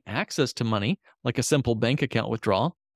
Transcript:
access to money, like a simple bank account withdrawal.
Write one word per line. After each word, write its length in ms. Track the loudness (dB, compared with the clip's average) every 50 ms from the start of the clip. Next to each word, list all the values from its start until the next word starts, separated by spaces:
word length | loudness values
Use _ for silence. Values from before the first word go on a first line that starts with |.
| -8
access 460 | -6 -6 -6 -4 -4 -2 0 0 0 0
to 100 | -2 0
money, 360 | 0 0 0 0 0 -2 -2 _ -14 _ _ -4
like 140 | -2 -2 0
a 40 | 0
simple 320 | 2 2 2 2 2 0
bank 280 | 2 2 0 2 0 0
account 280 | -2 0 -2 -2 -2
withdrawal. 460 | -4 -4 0 0 2 2 2 0 -2 _ _ _ _